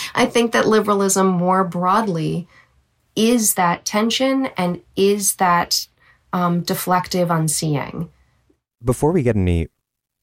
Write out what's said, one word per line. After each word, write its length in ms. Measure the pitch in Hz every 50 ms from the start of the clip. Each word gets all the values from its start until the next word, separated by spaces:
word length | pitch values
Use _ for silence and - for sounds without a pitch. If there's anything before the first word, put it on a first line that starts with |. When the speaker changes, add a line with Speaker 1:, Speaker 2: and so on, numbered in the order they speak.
| - - -
Speaker 1:
I 120 | - 247
think 260 | 254 - 240 233 233 233
that 160 | 233 - -
liberalism 580 | 214 214 202 208 208 196 196 196 190 190 185 190
more 360 | 185 175 175 180 185 190 190
broadly 840 | 180 170 175 175 180 190 214 226 202 175 165 156 156 160 170 175 - _ - _ _ _ _ _ _ _ _ _ _ _
is 400 | - 220 226 247 240 214 - -
that 300 | - 180 175 175 - -
tension 640 | - - 208 214 226 220 - 262 269 269 269 262 254 -
and 240 | - 180 175 175 175 - _ _
is 400 | - 196 202 202 208 196 - -
that, 500 | - 196 180 175 170 - - - - - - _ _ _ _ _ _ _ _ -
um, 300 | 180 180 175 175 175 156
deflective 680 | - 190 185 - - 180 180 180 - - 180 175 165
unseeing. 800 | 170 160 160 160 - - - 156 151 135 - - - - 170 170 _ _ _ _ _ _ _ _ _ _ _ _ _ _ -
Speaker 2:
Before 300 | 120 123 - 143 151 175
we 100 | 185 127
get 140 | 120 110
any 320 | 104 92 90 87 85 80 - _ _ _ _ _ _ _ _ _ _